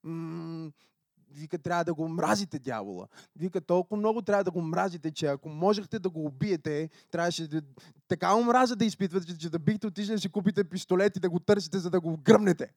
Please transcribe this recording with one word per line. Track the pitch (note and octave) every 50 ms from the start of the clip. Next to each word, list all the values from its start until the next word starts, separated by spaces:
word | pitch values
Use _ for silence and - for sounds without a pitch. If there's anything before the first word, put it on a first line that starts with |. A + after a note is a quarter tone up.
| -
м-, | D#3+ E3 E3 E3 D#3+ D#3+ E3+ E3 E3 E3 E3 D#3+ D#3 C#3+ _ _ _ _ _ _ _ _ _ _ _
вика, | C#3 C#3+ D#3 D3+ -
„трябва | E3 - E3+ F3 F3 E3+
да | E3+ E3
го | D3 D#3+
мразите | E3 D#3+ F3 E3 - G#3+ G3+ G3+ F3 - D3
дявола“. | B2 C3 A#2+ A2 G2 G2+ F#2+ F2+ F#2+ - _ - - _ _
Вика: | D3+ D#3+ F#3+ F3 F#3+
„Толкова | D#3 - F3 F3+ F3+ _ G#3+
много | G#3 G#3 A3 A3 A#3
трябва | G3 - G3+ G3+ G3
да | F3+
го | E3 F3+
мразите, | E3 D#3+ E3 F3+ F#3+ G3 F3 E3+ D3 D#3+
че | D3 - D#3+
ако | D3 C#3 C#3 - D#3+
можехте | D3+ D3+ E3+ G3+ G#3+ G3+ G3 D#3+ - A3
да | F3+ F#3+
го | E3 D#3+ D#3
убиете, | D3+ C3+ C3 G#3+ G#3+ F#3+ D#3+ _ D#3 D3 D3 D#3+ D#3+ _ - _ _
трябваше | - E3 E3+ F3 E3+ - E3
да... | D3+ D3+ D#3+ D3 C#3 C3 - - - - _ _
така | _ F#3 E3 F3 F3 G3
омраза | A3+ A#3+ A#3+ A#3+ B3+ C4 A#3+ B3
да | G3+ A#3
изпитвате, | A3 - _ G3 F#3 D#3+ F#3+ E3+
че, | E3 F3+
че | D#3+ D#3 E3+
да | D#3 E3
бихте | D3 D#3+ G#3+ G#3+ -
отишли | G#3+ E3 G3 G#3 G3+ A3+
да | G#3
си | - F#3+
купите | - G#3 F3+ G3+ - G3 G3+
пистолет | D#3 F3 F#3 - _ F3+ F3+ G3 G#3 -
и | F#3+
да | F3 F#3
го | E3+ F3
търсите, | - - G#3 G#3 F3 D#3 - G3
за | E3 F3+
да | F3 F#3
го | E3 E3+ E3
гръмнете“. | D#3 C3+ - - G#3+ G#3+ G3 E3+ - B2+ - _